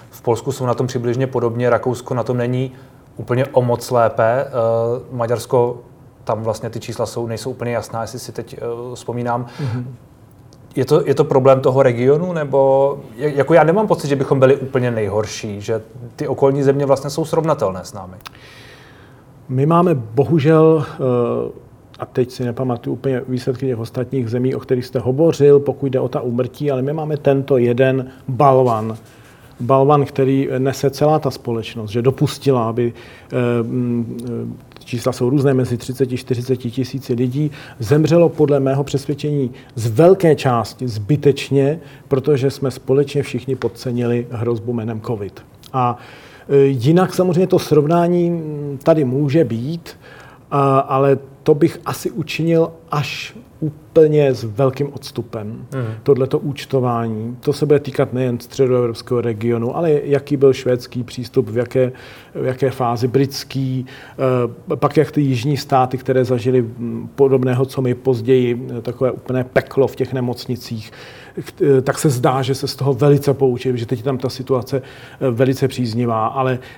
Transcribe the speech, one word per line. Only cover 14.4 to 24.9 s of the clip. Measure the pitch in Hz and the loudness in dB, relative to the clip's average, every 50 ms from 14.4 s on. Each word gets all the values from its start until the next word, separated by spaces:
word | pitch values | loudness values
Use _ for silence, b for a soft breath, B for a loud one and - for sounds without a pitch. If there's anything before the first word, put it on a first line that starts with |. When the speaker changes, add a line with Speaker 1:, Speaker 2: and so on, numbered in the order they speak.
| 131 131 139 | 6 6 6
Speaker 1:
úplně | 139 131 123 - 131 123 123 | 4 0 -2 -2 0 0 0
nejhorší, | 117 113 107 98 98 107 113 101 - - - 110 101 101 | 0 -2 -2 -2 0 -2 -2 -2 -6 -10 -10 -8 -10 -8
že | 104 117 113 110 - - - 123 120 117 - | -6 -4 -4 -4 -6 -8 -18 -18 -18 -14 -10
ty | - 151 139 | -8 -6 -4
okolní | 131 - 143 135 139 143 135 | -2 2 2 2 4 4 2
země | 139 139 143 143 | 2 2 2 4
vlastně | 131 123 - - 143 | 2 2 2 0 -4
jsou | 147 160 156 | -4 -4 -4
srovnatelné | 156 165 160 156 160 151 151 123 95 92 92 90 | -2 -2 -2 0 0 0 0 0 -4 -4 -4 -10
s | - - | -14 -14
námi. | 101 95 92 92 92 - - B B B B B B B B B B B B B B B B B B B B B - - - | -14 -14 -16 -16 -18 -20 -20 B B B B B B B B B B B B B B B B B B B B B -20 -12 -6
Speaker 2:
My | 131 127 143 | -4 -2 0
máme | 156 165 170 175 180 165 | 2 4 4 4 4 2
bohužel, | 131 110 107 - 139 135 - 165 160 127 156 160 156 160 160 160 156 143 B B | 0 -2 -4 0 0 2 2 2 2 4 4 6 6 6 6 6 4 0 B B
eh, | B 139 127 123 123 120 117 120 120 120 120 120 - - - - - - - - - | B -2 0 0 0 0 0 -2 -2 -4 -6 -8 -14 -20 -20 -20 -20 -20 -20 -16 -14
a | - | -14
teď | - - 131 123 123 | -8 -2 -2 -2 -2
si | - - 127 | -2 -6 -6
nepamatuju | 120 117 139 131 127 120 113 - 139 135 | -6 -4 -4 -2 -2 -4 -4 -4 -6 -6
úplně | 120 - 135 131 120 - - | -4 -2 -2 -2 -2 -4 -4
výsledky | 127 123 - 143 127 120 139 | -6 -4 -2 -4 -4 -2 -2
těch | 131 123 113 | -4 -4 -4
ostatních | 117 - - 127 123 123 - 135 120 110 | -6 -8 -6 -6 -6 -4 -2 -4 -4 -2
zemí, | 117 123 127 131 123 | -2 -2 0 0 -2
o | 117 | -2
kterých | - - 135 123 120 | -2 -2 -2 -2 -2
jste | - | -4